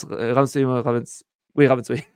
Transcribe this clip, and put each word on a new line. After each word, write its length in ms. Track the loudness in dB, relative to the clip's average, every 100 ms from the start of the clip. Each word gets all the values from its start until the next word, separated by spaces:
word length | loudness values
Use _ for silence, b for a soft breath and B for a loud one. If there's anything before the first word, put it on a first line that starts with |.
| -6
euh, 240 | -6 -2
Rams 140 | 0 2 0
et, 80 |
euh, 180 | 0 0
Ravens. 420 | -2 -2 -4 -14 _ _ _ 2
Oui, 120 | 4
Ravens, 220 | 4 -2
oui. 120 | -6 -6